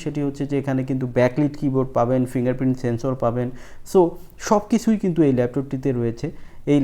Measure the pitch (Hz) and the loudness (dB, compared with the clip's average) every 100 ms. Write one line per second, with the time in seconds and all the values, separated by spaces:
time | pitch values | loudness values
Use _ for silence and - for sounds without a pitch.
0 | 151 143 139 139 139 139 135 131 131 131 | -4 -2 -2 -2 -2 -2 -2 -2 -2 -2
1 | 127 127 123 - 147 147 143 131 127 123 | -2 2 2 2 0 0 0 0 0 0
2 | 120 131 123 131 123 127 131 127 120 117 | 2 2 0 0 0 0 0 0 -2 -2
3 | 135 131 117 123 127 - - - - 196 | -2 0 0 0 -4 -6 -14 -16 0 4
4 | 170 - - - - 208 - 226 233 208 | 4 2 -16 -8 0 0 2 0 2 0
5 | 185 165 147 123 120 139 131 135 139 120 | 2 4 4 4 0 -2 -4 -4 -2 0
6 | 117 113 - - - - 147 143 | -2 -2 -8 -10 -14 -8 2 4